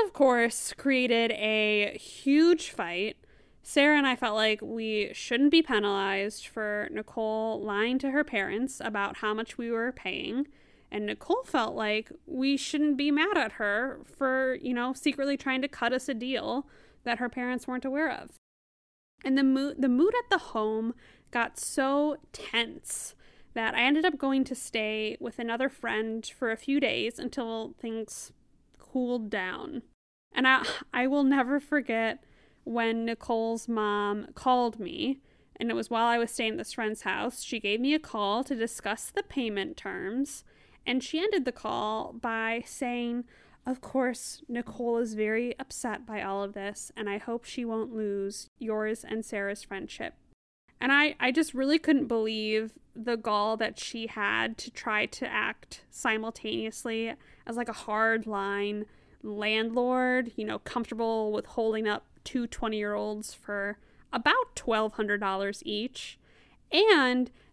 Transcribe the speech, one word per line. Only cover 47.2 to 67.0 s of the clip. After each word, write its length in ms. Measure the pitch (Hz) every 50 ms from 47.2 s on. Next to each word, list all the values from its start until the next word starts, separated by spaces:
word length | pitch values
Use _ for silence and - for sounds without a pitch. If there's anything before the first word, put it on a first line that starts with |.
| - - 233 240 -
she 180 | - - - 240
won't 300 | 233 220 220 392 277 233
lose 520 | 220 214 208 202 202 196 196 202 - - - _ -
yours 440 | - 220 214 214 214 214 220 - -
and 180 | - 220 220 220
Sarah's 380 | - - 202 202 196 202 214 -
friendship." 520 | - 202 190 185 - - - - - - _ _ _ _ _ _ _ _ _ _ _ _ -
And 100 | 240 254
I, 240 | 277 285 294 302 - -
I 100 | - 254
just 220 | 254 320 320 - -
really 260 | 254 269 269 302 330
couldn't 280 | - 311 311 269 233 226
believe 640 | 233 226 220 220 220 220 214 214 214 214 220 220 - - - _ -
the 220 | 233 220 240 240 226
gall 380 | 214 226 208 208 208 220 220 220
that 220 | 226 214 220 -
she 280 | - - - 233 226 226
had 500 | - 220 208 202 214 226 226 226 226 -
to 140 | - -
try 340 | - - - - 214 208 226
to 220 | - - - 247 -
act 580 | - 214 226 - 214 - - - - - - _
simultaneously 1200 | - - - 247 220 220 220 226 226 - - 220 220 226 220 220 220 - - 240 226 226 226 226 226 - - - - - _
as, 100 | - 226
like, 140 | 233 240 233
a 40 | 220
hard 540 | - - - 208 214 220 226 226 226 214 214
line 580 | 214 196 196 196 202 202 202 208 208 208 214 - - - - - - - -
landlord, 1080 | 214 208 208 208 214 220 220 220 233 226 247 247 247 254 254 254 254 254 254 254 233 -
you 80 | - 214
know, 140 | 214 214 -
comfortable 720 | - - - 247 233 - 233 220 233 226 226 220 214 214
with 140 | 208 208 208
holding 420 | - - - 226 220 220 220 220 208
up 180 | 208 - - _ - - -
two 220 | - - 254 240 240
twenty-year-olds 840 | - - - 220 220 214 208 208 208 208 208 214 214 214 214 - -
for 440 | - - - 208 202 196 202 208 - - - _ - - _
about 440 | - 247 226 294 381 523 494 - -
twelve 380 | - - - 220 214 220 214 -
hundred 260 | - 214 202 208 202
dollars 420 | 202 196 190 190 196 196 208 - -
each, 540 | 214 214 208 226 254 - - - - - - _ - - - - _ _ _ _ _
and 600 | - 320 415 440 403 311